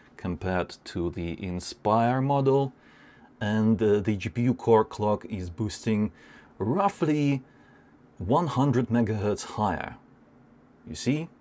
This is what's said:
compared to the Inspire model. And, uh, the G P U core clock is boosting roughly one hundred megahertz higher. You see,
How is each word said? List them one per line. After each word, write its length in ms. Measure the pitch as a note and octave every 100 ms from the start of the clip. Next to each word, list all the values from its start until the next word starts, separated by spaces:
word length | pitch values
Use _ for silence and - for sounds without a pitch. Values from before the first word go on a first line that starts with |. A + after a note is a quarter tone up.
| - -
compared 600 | F2+ E2+ F#2 F#2 - -
to 260 | - F#2 E2+
the 320 | F2 E2+ D#2+
Inspire 760 | F#2+ F2 - - G#2+ A2+ A#2 C3
model. 520 | C3+ C#3 C3+ C3+ C3+ - - - - - - _
And, 420 | G#2 A2 A2 G#2+
uh, 160 | G#2+ G#2
the 180 | G2 G2+
G 120 | G#2+
P 140 | A#2+
U 120 | A#2+
core 300 | - - A2
clock 400 | A2 - G#2+ G#2
is 260 | - G2+ F2+
boosting 640 | E2+ G#2+ - A#2 G#2+ G#2+ - - - - -
roughly 840 | G2+ F3+ G3+ - D#3 D3+ C#3+ C3+ - - - - - - - -
one 280 | F2 D3+ E3
hundred 420 | B2 C#3 A#2+ A#2+
megahertz 560 | A#2 G#2+ G#2+ G#2 G2 - -
higher. 400 | G#2 D#2 - - - - - - - - _ _ -
You 80 |
see, 340 | - B2 D3+ E3 -